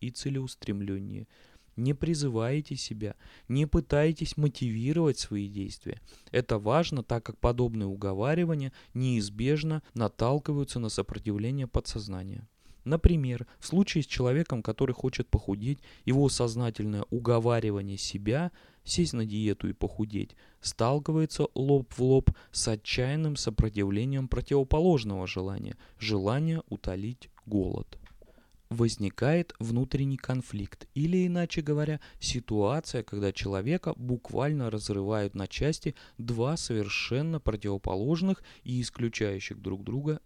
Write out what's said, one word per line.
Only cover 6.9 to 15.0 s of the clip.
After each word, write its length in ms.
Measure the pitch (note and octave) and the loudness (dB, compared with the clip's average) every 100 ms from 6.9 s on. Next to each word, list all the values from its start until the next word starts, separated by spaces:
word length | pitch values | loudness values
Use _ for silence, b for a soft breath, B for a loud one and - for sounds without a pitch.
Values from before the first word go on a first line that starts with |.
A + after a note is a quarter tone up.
| C#3+ | -2
так 200 | A#2 A#2 | -2 -4
как 160 | - G#2+ | -4 0
подобные 480 | A#2+ B2 B2 A2+ G2 | 0 2 0 0 -4
уговаривания 840 | G2 G2 F#2+ A#2+ E3 E3+ D#3 C3+ B B | -2 -2 0 0 2 0 0 -4 B B
неизбежно 880 | A#2+ B2+ A#2+ G#2 G#2 B2 D3+ D#3 D#3 B A#2+ | -2 2 2 0 -2 0 0 0 -4 B -2
наталкиваются 840 | G#2+ - A#2 C#3+ C#3 C#3+ C#3 B2 | -2 0 0 0 0 -2 -2 -4
на 100 | A2+ | -4
сопротивление 800 | A2 G2+ G#2 G#2+ G#2 A2 C#3 B2+ | -4 -4 -4 -4 -2 -2 -4 -2
подсознания. 800 | - - A#2 G#2 F#2 F#2+ G2 G#2+ _ b b | -4 -4 -8 -8 -8 -8 -10 -14 _ b b
Например, 640 | B2 E3 E3+ E3+ C3 A#2+ - B | -2 4 6 4 2 -4 -8 B
в 80 | - | 0
случае 340 | E3+ G3+ E3+ | 2 4 2
с 60 | C#3 | -2
человеком, 560 | - B2 C3+ E3+ B2 | 0 2 2 2 -2
который 320 | G#2+ A2 C3+ | -2 0 0
хочет 320 | B2 | 0